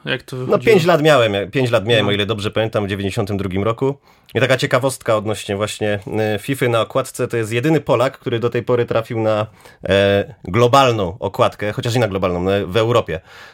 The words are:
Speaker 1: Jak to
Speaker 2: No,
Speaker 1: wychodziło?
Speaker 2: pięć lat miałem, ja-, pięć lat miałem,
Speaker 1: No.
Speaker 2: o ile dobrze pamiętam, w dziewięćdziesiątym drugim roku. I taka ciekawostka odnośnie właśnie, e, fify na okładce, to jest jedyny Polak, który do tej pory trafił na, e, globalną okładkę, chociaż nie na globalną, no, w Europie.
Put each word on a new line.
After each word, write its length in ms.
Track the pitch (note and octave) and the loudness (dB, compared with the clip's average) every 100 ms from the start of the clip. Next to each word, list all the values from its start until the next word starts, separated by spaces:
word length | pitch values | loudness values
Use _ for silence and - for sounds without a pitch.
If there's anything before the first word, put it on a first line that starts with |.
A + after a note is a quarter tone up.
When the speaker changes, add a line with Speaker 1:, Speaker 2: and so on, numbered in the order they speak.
| C#3 | -8
Speaker 1:
Jak 180 | C3 | -8
to 120 | - C3 | -8 -10
Speaker 2:
No, 100 | C3 | -2
Speaker 1:
wychodziło? 280 | G#3 B2 | 0 4
Speaker 2:
pięć 120 | G#3 E3 | 4 4
lat 160 | E3 | 4
miałem, 320 | D3+ C#3+ A#2 | 6 6 4
ja-, 140 | G2+ F#2+ | 0 -2
pięć 240 | C3+ B2+ | 0 2
lat 140 | A2+ G2 | 0 2
miałem, 200 | A#2 G#2 | 2 2
Speaker 1:
No. 40 | |
Speaker 2:
o 40 | |
ile 120 | G2+ G2+ | 0 -2
dobrze 260 | G#2+ G#2 | -2 -4
pamiętam, 340 | G#2+ A2 A2+ G2+ | -2 -2 -2 -2
w 40 | |
dziewięćdziesiątym 480 | G2 G2 G#2 G#2 G2+ | -4 -4 -4 -4 -2
drugim 260 | G2 F#2 | -4 -2
roku. 340 | G#2 A#2 C3+ C3+ _ _ _ - | -2 0 -2 -4 _ _ _ 0
I 40 | |
taka 180 | B2 B2+ | 2 2
ciekawostka 580 | C#3 C3+ C3+ - - A2 | 2 0 0 -4 -2 0
odnośnie 380 | G#2+ G2+ - G2+ | 0 -6 -4 -4
właśnie, 440 | G#2 - G#2+ G#2 - G#2+ G#2+ G#2+ | -4 -4 -4 -4 -4 -4 -2 -2
e, 40 | |
fify 300 | - C3+ B2+ | -4 -2 0
na 120 | A#2 | 0
okładce, 460 | - C3+ B2+ - B2 | 0 -2 -4 -4 -4
to 100 | A#2 | -4
jest 140 | G#2+ | -4
jedyny 300 | A#2 C#3 D#3+ | -2 0 0
Polak, 360 | C#3 B2 C3 - | 2 0 0 -2
który 200 | - A#2 | -6 -2
do 100 | A#2 | -2
tej 140 | A#2+ | -2
pory 220 | G#2 B2 A#2 | 0 0 0
trafił 340 | A#2 A2+ A2+ | -2 -4 -2
na, 280 | A2 G#2+ G#2+ - - - - | 0 0 -2 -8 -20 -12 0
e, 440 | G2 G2+ G2+ - - | 2 4 2 0 -8
globalną 760 | - F#2+ B2 C3+ C3 A2+ F#2 G2+ | -4 2 4 6 4 2 -2 -4
okładkę, 520 | G2+ - A2 - G#2 | -6 0 0 0 -6
chociaż 220 | G#2 A#2+ | -4 -2
nie 60 | A#2 | 0
na 80 | A2 | 0
globalną, 360 | F#2+ F#2 F2 | 0 -2 0
no, 80 | F2+ G2 F2+ | 0 0 0
w 100 | G2+ | 0
Europie. 420 | A2 A#2 - D#2+ - - - | 2 2 0 -6 -10 -20 -20